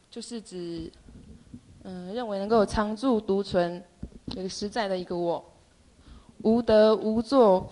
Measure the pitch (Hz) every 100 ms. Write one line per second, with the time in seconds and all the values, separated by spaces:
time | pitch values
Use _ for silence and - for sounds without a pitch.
0 | _ 233 220 233 208 185 170 165 160 -
1 | - - - - - - _ - 196 185
2 | 180 226 233 196 202 226 196 220 208 214
3 | 269 220 208 196 202 185 175 175 - -
4 | - - - - 185 - 208 233 196 185
5 | 175 175 170 156 - _ _ _ _ _
6 | - - _ - 220 233 233 214 214 214
7 | 214 220 226 277 220 185 -